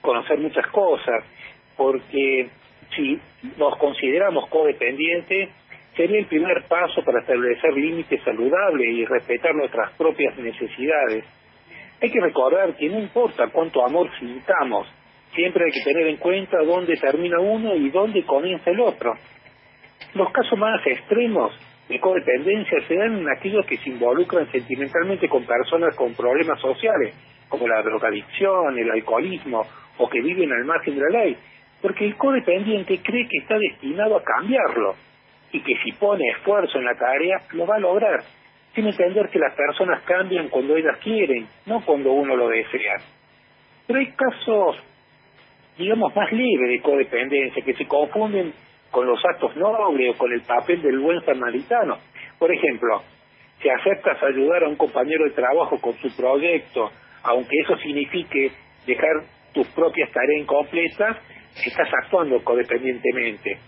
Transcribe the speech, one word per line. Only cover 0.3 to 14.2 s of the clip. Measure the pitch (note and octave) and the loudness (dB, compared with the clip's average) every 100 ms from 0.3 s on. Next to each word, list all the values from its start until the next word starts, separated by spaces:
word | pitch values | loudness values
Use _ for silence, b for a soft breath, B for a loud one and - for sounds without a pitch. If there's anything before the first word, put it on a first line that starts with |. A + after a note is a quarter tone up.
| D3 | -2
muchas | D3+ - - | 0 -2 0
cosas, | - F#3+ D3 - A2+ - B B B _ - | 2 2 2 0 -4 -4 B B B _ -2
porque | C3+ C3 - C#3+ C3+ C3+ B2+ - - _ - - | 0 0 -2 -2 0 0 -2 -8 -20 _ -16 -6
si | C#3 C#3+ - _ B3+ - | -2 -4 -6 _ -18 0
nos | D3 - | 0 2
consideramos | D3 C3+ C#3 D3 G3 D#3+ - | 0 0 0 2 2 0 0
codependientes, | D#3+ D3+ C#3 B2 C3+ D#3+ E3+ E3+ F#3+ F#3+ - _ B - - | 2 2 2 -2 -2 -2 -2 -2 -4 -4 -10 _ B -20 -2
sería | E3+ G#3 | 2 2
el | G#3 | 2
primer | D#3 F3 F3 - | 0 2 0 0
paso | E3+ F3 - | 0 0 0
para | - B2 | 0 0
establecer | - B2 B2 A#2+ D#3+ | 2 0 2 2 2
límites | C#3 D3+ E3 D#3+ C3+ | 2 0 -2 -2 -2
saludables | - A2 B2 E3+ G3 D3+ A#2 | -2 0 2 2 2 2 0
y | A#2 A2+ | 0 0
respetar | B2+ - A#2+ E3+ | -2 0 -2 0
nuestras | D3+ C3+ A#2 G#2 | 0 0 -2 -4
propias | - D#3+ D#3 C#3 - | 0 0 2 -2 -2
necesidades. | A#2+ A2 A2 - C3+ D#3 B2+ A2 - _ _ _ _ B B - | -10 -8 -10 -6 0 2 2 -2 -6 _ _ _ _ B B -2
Hay | A#3+ | 0
que | A#3+ | 2
recordar | F3 C#3+ C3 E3+ F#3+ - | 2 2 4 4 2 0
que | D3+ | -4
no | G#3 | -4
importa | G3+ A#3+ A#3+ - A#2 | -2 0 0 2 0
cuánto | - E3 D3 B2 | 0 0 2 2
amor | D#3 F3 | 2 0
sintamos, | - | -4